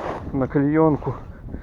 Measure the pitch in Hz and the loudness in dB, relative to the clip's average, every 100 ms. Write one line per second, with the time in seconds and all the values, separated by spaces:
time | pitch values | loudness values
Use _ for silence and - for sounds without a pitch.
0 | - - - 139 127 147 143 156 160 139 | -8 -6 -4 -2 0 2 4 6 4 4
1 | - - - - - - | -2 -8 -10 -14 -12 -12